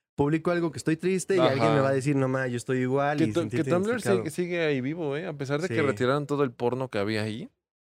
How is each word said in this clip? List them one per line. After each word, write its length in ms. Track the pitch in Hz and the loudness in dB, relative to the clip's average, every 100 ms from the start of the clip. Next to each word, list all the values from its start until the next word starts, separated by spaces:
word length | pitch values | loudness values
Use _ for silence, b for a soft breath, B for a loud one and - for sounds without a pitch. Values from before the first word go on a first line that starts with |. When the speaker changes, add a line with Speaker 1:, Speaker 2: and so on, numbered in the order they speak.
| _ - | _ -2
Speaker 1:
publico 360 | 143 160 175 | 2 2 0
algo 200 | 175 170 | 0 0
que 60 | 131 | -2
estoy 180 | - 160 | -2 0
triste 380 | 185 190 - 190 | 0 -2 0 4
y 40 | |
alguien 200 | 127 113 113 | 4 4 4
me 60 | 113 | 4
Speaker 2:
Ajá. 60 | |
Speaker 1:
va 80 | 135 | 2
a 40 | |
decir, 220 | 135 131 139 | 2 2 2
"No 120 | 131 | 2
ma, 180 | 131 131 | 0 -2
yo 80 | 120 | -4
estoy 220 | - 131 | -2 -2
igual", 380 | 127 135 143 147 | 0 0 0 0
Speaker 2:
Que 80 | 135 | 0
Speaker 1:
y 20 | |
Speaker 2:
tu-, 60 | |
que 60 | 107 | 0
Speaker 1:
sentirte 280 | 113 123 139 | -2 -2 0
Speaker 2:
Tumblr 180 | 175 202 | 0 0
Speaker 1:
identificado. 280 | 240 - 190 | -2 0 0
Speaker 2:
sigue, 100 | 160 | 0
sigue 340 | 165 175 175 160 | -4 -4 -2 0
ahí 160 | 139 | 0
vivo, 340 | 127 165 156 139 | -2 -4 -4 -4
¿eh? 120 | 185 | -6
A 60 | 147 | -8
pesar 240 | 135 147 | -4 -2
de 60 | 180 | -2
que 80 | 120 | 0
Speaker 1:
Sí. 60 | |
Speaker 2:
retiraron 440 | 143 107 127 143 143 | 0 2 2 0 0
todo 160 | 143 | 0
el 80 | 139 | 0
porno 380 | 120 120 123 131 | 0 -2 -2 -2
que 80 | 107 | -2
había 240 | 101 110 | 0 0
ahí. 260 | 107 110 220 _ _ _ | -2 -6 -12 _ _ _